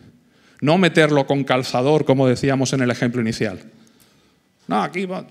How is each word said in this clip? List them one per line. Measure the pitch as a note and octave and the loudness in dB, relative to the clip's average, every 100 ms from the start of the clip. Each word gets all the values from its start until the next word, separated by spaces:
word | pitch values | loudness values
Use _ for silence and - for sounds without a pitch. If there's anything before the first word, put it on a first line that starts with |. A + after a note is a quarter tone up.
| - _ _ _ _ _ | -20 _ _ _ _ _
No | C3 E3+ | 0 2
meterlo | F3 E3 D#3 D3 C#3 | 4 4 4 2 0
con | C#3+ C3+ | -2 0
calzador, | B2+ C3 B2 C3 D3+ | -2 0 0 2 2
como | C#3+ C3+ C3+ | 2 2 2
decíamos | A#2+ C#3 C3+ C3 | 2 0 0 -2
en | C#3 | 0
el | B2 | -2
ejemplo | A#2 B2+ A#2+ | 0 -2 -2
inicial. | A2+ A2 A2+ F#2+ - _ _ _ _ _ _ _ _ _ - | -4 -4 -6 -6 -16 _ _ _ _ _ _ _ _ _ -6
No, | - | -4
aquí | E3+ E3 F#3+ | -4 -6 -8
va-, | F#3 - | -10 -10